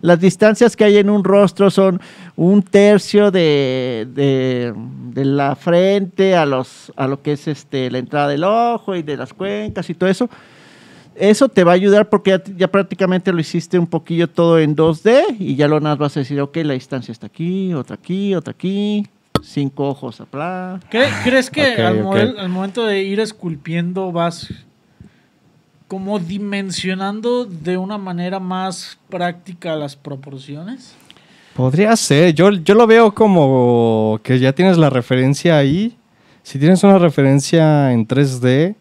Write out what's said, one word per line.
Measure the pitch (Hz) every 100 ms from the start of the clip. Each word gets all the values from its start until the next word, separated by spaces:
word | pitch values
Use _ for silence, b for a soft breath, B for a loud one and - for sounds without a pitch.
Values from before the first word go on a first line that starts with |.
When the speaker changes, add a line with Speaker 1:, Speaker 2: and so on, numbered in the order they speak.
Speaker 1:
las | 170 175
distancias | 185 - 214 214 233 -
que |
hay | 214 208
en | 202
un | 208
rostro | 185 196 196 - 196
son | 185 190 185 B B B -
un | 165 208
tercio | 190 196 202 208 - 208 208
de, | 190 165 147 135 131 127 117 120
de, | 123 139 135 131 127 120 110 120 131 123
de | 120
la | 135 139 139 135
frente | - 170 190 202 196 - 190 180
a |
los, | 151 131 127 - - -
a | 135
lo | 139
que | 151
es, | 143 -
este, | 143 - 139 127
la | 127
entrada | 123 147 143
del | 143
ojo | 180 220 233 233 -
y | 185
de | 151 135
las | 123
cuencas | - 190 208 214 - 175
y |
todo | 170 185
eso". | 190 247 b b b b b b b b -
Eso | 196 214 269
te | -
va | 175
a | 180
ayudar | 202 202 214
porque | 202 202
ya, | 190 190 185
ya | 185
prácticamente | 196 190 185 185 180 180
lo | 175
hiciste | 156 175 165 180
un | 170
poquillo | 165 - 165 170
todo | - 170 165
en | 156
dos | 151 160 160
D | 208 254 392 233
y | 185 135
ya | 147
lo | 151
nada | 151
más | 147
vas | 147 151
a |
decir, | 131 143
"Ok, | 139 165
la | 156
distancia | 131 - 135 123
está | 220 107
aquí, | _ 165 190 190
otra | 165 120 -
aquí, | - 180 202
otra | 185 -
aquí, | 113 180 196 208 208 202 _ _ -
cinco | - - 139 139 139
ojos | 139 131 117
atrás". | 113 135 165 185 185 185 -
Speaker 2:
¿Cre-, | 220 277 202
crees | 202 262 254
que | - 285
Speaker 3:
Ok, | 226
Speaker 2:
al | 226 220
Speaker 3:
ok. |
Speaker 2:
model-, | 208 196 214 208
al | 190
momento | 185 196 190 220
de | 202
ir | 196 196
esculpiendo | 220 220 180 151 160 165 170 185 185
vas | 170 170 170 - - _ _ _ b b b b b b _ _ _ _
como | 190 190 208
dimensionando | 165 202 202 202 196 175 185 185 196 214 233 247
de | 240 175 151 185
una | 185 214
manera | 190 175 180 190
más | 185 185 190 175 - - _
práctica | 185 175 175 190 180 180 156
las | 143 139
proporciones? | - 139 139 139 135 147 180 262 - _ b b b b b
Speaker 3:
Podría | - 127 147 208 226
ser. | - 139 180
Yo, | 156 190
yo | 202 156
lo | 208 233
veo | 226 226
como | 202 214 180 139 131 123 120 117 110 110 107
que | - 127
ya | 131
tienes | 135 185 175
la | 151
referencia | 127 120 127 131 139 175 156
ahí. | 139 160 220 - _ b b b
Si | - 135
tienes | 147 185
una | 202 196
referencia | 175 151 135 139 135 165 156 151 139
en | 120 110
tres | 123 139 127
D | 127 131 170 214